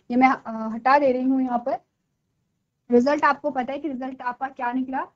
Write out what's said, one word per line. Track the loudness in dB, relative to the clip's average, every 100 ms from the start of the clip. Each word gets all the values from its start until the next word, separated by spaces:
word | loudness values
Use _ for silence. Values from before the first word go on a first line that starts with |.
| -4
ये | 2
मैं, | 4
अ, | 2 -6 -8 -6
हटा | -2 2 4
दे | 4
रही | 2
हूँ | 0 0
यहाँ | 0 -2
पर। | -4 -8 _ _ _ _ _ _ _ _ _ _ 2
Result | 4 4 2 2
आपको | 2 -2
पता | -4 -6
है | -6
कि | -6
result | -6 -8 -8
आपका | -10 -8 -8
क्या | -6 -4
निकला। | -2 -4 -6 -8